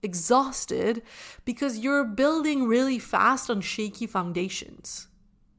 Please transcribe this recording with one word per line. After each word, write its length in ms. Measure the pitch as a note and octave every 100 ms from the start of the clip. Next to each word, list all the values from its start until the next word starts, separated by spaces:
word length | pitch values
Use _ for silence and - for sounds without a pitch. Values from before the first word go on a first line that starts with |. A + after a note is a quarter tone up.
exhausted 1000 | G3+ F3 - B3 C4+ B3+ - F#3 F#3+ A#3 - - - -
because 340 | - B3+ C#4+ A3
you're 260 | B3+ C#4+
building 640 | A#3+ G3+ C#4 D#4+ D4+ C#4+ A#3+
really 300 | A#3 C4+ B3
fast 520 | - G3+ G#3 C4 -
on 100 | G#3
shaky 460 | F3 - G#3+ - A3+
foundations. 1040 | G3 F3 F3 F#3+ - - - - - - _ _ _ _